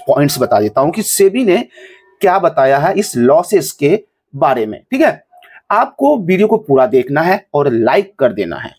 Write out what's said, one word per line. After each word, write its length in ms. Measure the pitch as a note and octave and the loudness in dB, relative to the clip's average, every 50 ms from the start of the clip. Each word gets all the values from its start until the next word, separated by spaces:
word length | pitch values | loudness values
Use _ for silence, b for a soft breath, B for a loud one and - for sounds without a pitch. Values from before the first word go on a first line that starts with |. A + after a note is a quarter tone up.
| - | -2
पॉइंट्स 340 | - C3+ C3+ D3 C#3+ - C3 | -2 0 2 2 0 0 -2
बता 200 | B2 - A#2 G#2 | -2 0 0 0
देता 200 | G#2 G#2+ G#2 C3 | 0 0 0 0
हूं 100 | C3+ D#3 | -2 -2
कि 120 | E3+ A3 G3+ | -2 -4 -6
सेबी 400 | - - - G3 F#3+ F#3+ B3 C4 | -4 -2 0 0 0 0 0 0
ने 220 | G#3 E4+ A#3+ A#3+ B B B B B B B B B B - | 0 0 0 -2 B B B B B B B B B B -2
क्या 180 | - F#3+ F3+ G3 | 0 0 0 2
बताया 380 | F3 E3 D#3+ - C3+ C3+ C#3 C#3 | 0 0 0 2 2 2 2 2
है 160 | D3 F3+ G3+ | 0 0 -2
इस 220 | F#3 G#3 - - B2 | -2 -4 -4 -2 0
लॉसेस 540 | A#2+ B2 C#3+ E3 - - G#3+ F3+ C#3 - - | 2 4 4 2 2 2 0 0 0 -2 -6
के 260 | - C#3+ C#3+ F3+ A3+ - _ _ _ _ _ - | -2 0 0 0 0 -4 _ _ _ _ _ -6
बारे 320 | C3+ D#3+ C#3+ C3 B2 A2 | -2 0 0 0 0 -4
में, 160 | G#2+ G#2+ - _ | -6 -8 -12 _
ठीक 180 | - - C4+ D#4+ | -6 -2 0 0
है। 180 | C4+ - - _ _ _ B B B B B B - | 0 0 -4 _ _ _ B B B B B B -4
आपको 460 | G3+ G#3+ C4 - - - C3+ - D3+ C#3 | -2 -2 -2 -2 -4 -2 0 0 0 0
वीडियो 280 | F3+ E3 F#3 F3+ G#3 G#3+ | 0 -2 0 2 2 2
को 80 | A3+ - | 0 -2
पूरा 260 | - - C#3 C3 B2+ | 0 0 2 2 2
देखना 340 | B2 A#2 C3 B2 - C#3+ D3 E3 | 2 2 0 0 0 -2 -2 0
है 140 | F3+ F#3+ G3+ - _ - | 0 -2 -2 -4 _ -4
और 160 | D3 C#3+ C#3+ | -2 0 0
लाइक 420 | A#2+ A#2 A2 A#2+ C#3 G3+ G3+ - _ - | 0 0 0 0 0 0 -2 -4 _ -2
कर 140 | C#3 A#2+ G2 | -2 -2 -2
देना 240 | G#2 F#2+ E2+ D#2 | -2 -6 -6 -8
है। 140 | C#2+ - - - | -12 -14 -16 -20